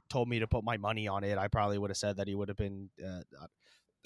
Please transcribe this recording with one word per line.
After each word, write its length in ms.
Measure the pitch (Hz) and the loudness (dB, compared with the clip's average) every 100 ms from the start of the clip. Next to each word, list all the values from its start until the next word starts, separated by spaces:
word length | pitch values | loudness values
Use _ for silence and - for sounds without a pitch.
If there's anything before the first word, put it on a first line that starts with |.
| - | -2
told 200 | 131 120 | 0 2
me 100 | 117 | 2
to 80 | 110 | 2
put 160 | 123 | 2
my 140 | 110 110 | 2 0
money 320 | 101 110 104 | 0 0 0
on 160 | 98 101 | 0 2
it, 120 | 98 | 2
I 120 | 101 | 2
probably 280 | 113 104 101 | 2 2 2
would 120 | 101 | 0
have 80 | 98 | 0
said 180 | 104 98 | 0 0
that 100 | 98 | -2
he 60 | 98 | -2
would 120 | 101 | -2
have 80 | 101 | -2
been, 340 | 101 98 98 - 185 | -4 -4 -10 -10 -10
uh, 140 | 90 - 69 - - _ - _ _ | -10 -12 -16 -20 -20 _ -20 _ _